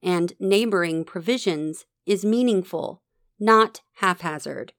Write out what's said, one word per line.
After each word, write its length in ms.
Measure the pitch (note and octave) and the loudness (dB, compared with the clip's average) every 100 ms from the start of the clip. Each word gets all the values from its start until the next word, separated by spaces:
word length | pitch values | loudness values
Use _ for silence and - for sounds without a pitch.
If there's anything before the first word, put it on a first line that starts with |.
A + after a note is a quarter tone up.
and 320 | F3+ F3 F3 - | 0 0 -2 -4
neighboring 640 | F#3+ G3+ A#3 G3 E3+ D#3+ D#3+ | 0 2 2 0 0 -2 -6
provisions 800 | F#3 E3+ B3+ - D#3 D#3 D#3 - _ - | -8 -2 -2 0 -2 -4 -8 -16 _ -4
is 200 | G3+ G3+ | -2 2
meaningful, 800 | A3+ B3 G3+ F3+ E3 - - _ _ _ _ | 2 2 2 -2 -8 -8 -12 _ _ _ _
not 420 | G#3 A3 A3 - _ _ | 4 6 4 0 _ _
haphazard. 760 | F#3+ F3+ F3 D3+ D3 C#3 B2 | -2 -2 -6 -8 -10 -12 -12